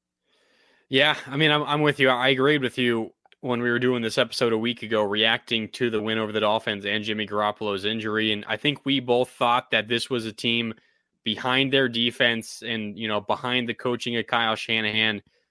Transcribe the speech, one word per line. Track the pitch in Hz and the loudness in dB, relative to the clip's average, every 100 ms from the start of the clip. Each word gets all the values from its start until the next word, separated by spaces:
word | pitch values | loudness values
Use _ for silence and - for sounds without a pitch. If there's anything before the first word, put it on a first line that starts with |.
| _ _ _ _ _ _ _ _ _ | _ _ _ _ _ _ _ _ _
Yeah, | 131 147 143 - | 4 4 2 -4
I | 139 | 2
mean, | 156 | 4
I'm, | 147 | 4
I'm | 139 147 | 2 2
with | 151 139 | 2 4
you. | 131 | 4
I | 123 131 | 4 2
agreed | 131 135 151 | 4 4 2
with | 127 - | 0 0
you | 123 117 110 - _ _ | 0 0 -2 -10 _ _
when | 127 120 | -4 -2
we | 120 | 0
were | 120 | 2
doing | 123 127 | 2 0
this | 113 120 | 0 0
episode | 120 - 120 | 0 0 0
a | 110 | 2
week | 117 117 | 0 -4
ago, | 107 110 | -2 0
reacting | 104 104 110 117 - 117 110 | 2 2 4 2 0 -4 -4
to | - 120 | -4 -2
the | 110 | 0
win | 107 110 | -2 -2
over | 107 | -2
the | 107 | 0
Dolphins | 107 110 117 101 101 | 2 2 0 -4 -4
and | 107 | -4
Jimmy | 107 107 104 | -2 -4 -4
Garoppolo's | 104 104 104 107 98 101 | -2 -2 -2 -4 -2 -2
injury. | 110 107 107 110 | -4 -2 -2 0
And | 104 107 | -2 -4
I | 110 | -2
think | 147 139 139 | -2 -2 -2
we | 139 | -2
both | 123 123 127 | 2 0 0
thought | - 123 120 - | 0 2 2 2
that | 113 107 | -2 0
this | 117 - | -2 -2
was | 127 113 | -4 -4
a | |
team | 104 120 117 117 110 _ _ _ _ | -4 -2 -2 -2 -8 _ _ _ _
behind | - 107 131 127 135 | -6 -4 0 2 2
their | 135 131 | 2 0
defense | 117 120 117 123 117 110 - | 0 -2 2 0 0 -6 -12
and, | 110 113 107 101 | -8 -6 -6 -6
you | 113 | -4
know, | 104 | -4
behind | 98 101 123 123 120 | -2 -4 -2 -2 -2
the | |
coaching | 113 127 120 - 117 | -4 -4 -4 -4 -4
of | 107 | -2
Kyle | 120 113 110 | 0 0 -2
Shanahan | - 113 107 107 110 104 - _ _ | -2 -2 0 0 0 -2 -8 _ _